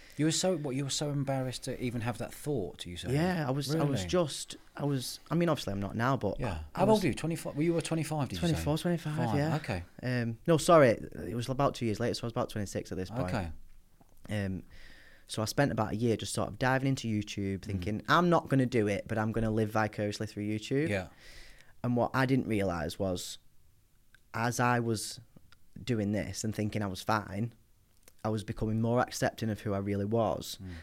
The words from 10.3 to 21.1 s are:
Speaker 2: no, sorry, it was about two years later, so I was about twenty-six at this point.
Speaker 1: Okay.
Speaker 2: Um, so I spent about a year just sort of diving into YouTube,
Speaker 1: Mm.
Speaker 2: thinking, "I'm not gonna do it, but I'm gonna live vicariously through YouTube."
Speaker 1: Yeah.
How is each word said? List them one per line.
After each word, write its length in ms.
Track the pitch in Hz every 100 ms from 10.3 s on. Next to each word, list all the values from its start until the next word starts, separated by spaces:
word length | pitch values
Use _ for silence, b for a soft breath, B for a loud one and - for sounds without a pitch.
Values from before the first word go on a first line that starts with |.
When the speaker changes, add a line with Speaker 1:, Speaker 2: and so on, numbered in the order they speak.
| 113 -
Speaker 2:
no, 100 | 160
sorry, 320 | - 165 127
it 440 | 104 - - 85 120
was 140 | 120
about 240 | 131 139 -
two 100 | 117
years 140 | 98
later, 140 | 117
so 100 | -
I 40 | 120
was 60 |
about 160 | 123 -
twenty-six 400 | 107 101 104 -
at 60 | 87
this 120 | 92
point. 240 | 110 -
Speaker 1:
Okay. 140 | 117 85 - - - - - - - -
Speaker 2:
Um, 340 | 107 98 92 - B B B B B -
so 140 | -
I 40 | 107
spent 260 | - 143
about 200 | 113 107
a 20 | 104
year 200 | 120 101
just 180 | 101
sort 140 | - 98
of 120 | -
diving 280 | 127 131 135
into 200 | 131 113
YouTube, 520 | 104 101 - 98 98
Speaker 1:
Mm. 60 | -
Speaker 2:
thinking, 360 | 95 90 107 -
"I'm 220 | 156 175
not 180 | 165 -
gonna 160 | 135 127
do 200 | 123 104
it, 180 | 98 -
but 100 | 107
I'm 140 | 110
gonna 180 | 113 110
live 200 | 107 107
vicariously 560 | 110 107 - 104 104 107
through 160 | - 104
YouTube." 420 | 107 - 135 156
Speaker 1:
Yeah. 180 | 98 90